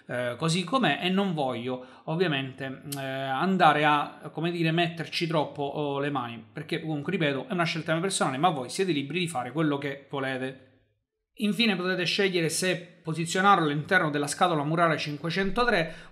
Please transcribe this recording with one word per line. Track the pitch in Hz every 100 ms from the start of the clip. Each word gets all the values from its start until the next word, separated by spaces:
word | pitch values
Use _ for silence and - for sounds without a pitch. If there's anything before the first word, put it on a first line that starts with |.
| -
eh, | 123 123 120
così | 165 175
com'è | 175 269 180 143
e | 180
non | 185 196
voglio | 160 131 117 120 127 - -
ovviamente, | - 160 180 139 135 - 135 131 147 143
eh, |
andare | 135 135 135 131 180 190 160 147 151
a, | 147 147 - -
come | - 170
dire, | 175 165
metterci | 165 170 170 151 - 165
troppo, | 165 139 -
oh, | 143 151 147 139
le | 143
mani, | 143 120 117 110
perché | - 151 165
comunque, | 160 151 143
ripeto, | 185 151 135 -
è |
una | 180
scelta | 165 165 151
mia | 160
personale, | 190 190 175 131
ma | 175
voi | 147 123
siete | - 190
liberi | 147 143 170
di | 170
fare | 127 123
quello | 143 156 139
che | 139 139 -
volete. | 143 131 131 131 - - _ _ _ _ _ _ -
Infine | 208 208 233
potete | 180 180 180
scegliere | 170 - 196 175 160
se | - 185 175 - -
posizionarlo | - 160 165 190 196 190
all'interno | 156 147 143 185 160
della | 147 143
scatola | - 180 160
murale | 143 165 170 151
cinquecentotre | 147 147 165 170 196 214 240 202 160 - -